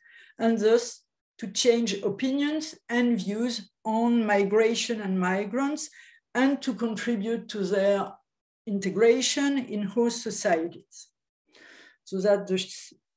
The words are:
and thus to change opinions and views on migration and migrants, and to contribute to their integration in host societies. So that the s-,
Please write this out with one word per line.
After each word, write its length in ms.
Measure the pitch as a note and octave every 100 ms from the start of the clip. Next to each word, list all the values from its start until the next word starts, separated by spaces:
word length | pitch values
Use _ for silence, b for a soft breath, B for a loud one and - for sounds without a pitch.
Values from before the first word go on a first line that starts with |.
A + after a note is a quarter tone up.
| B B B -
and 220 | A3+ A3
thus 420 | G#3+ A#3+ - - _ _ _ -
to 80 | G3
change 480 | - B3 A#3 A3 G3
opinions 720 | G#3 G3+ C4 C#4 D4 D#4 D#4 - -
and 300 | A#3+ A#3+ G#3+
views 520 | F3 G#3+ B3 A3+ - _
on 420 | A3 A3 A#3 A#3+ G#3+
migration 760 | G3+ G3 G#3+ A3+ A#3 - A3
and 180 | G3 F#3+
migrants, 720 | F3+ F#3+ G#3 A#3+ C#4 D4+ - B B B _
and 280 | A#3+ C4+ C#4
to 120 | C4
contribute 760 | G3 A3+ G#3 A#3+ A3 A3 A#3 -
to 160 | G#3 F3+
their 460 | G3 G3 G3 F#3+ - _ _ _ _ -
integration 920 | G3 G3 D#3+ A#3 C4 B3 C#4+ C#4 C#4
in 240 | A#3+ G#3
host 380 | F#3+ A#3+ A#3 -
societies. 840 | A3 F#3 G#3 E3 E3+ - - - - _ _ _ _ B B B B B -
So 160 | F#3+
that 260 | G3+ G3+ F3+
the 60 |
s-, 400 | F#3 - - - - _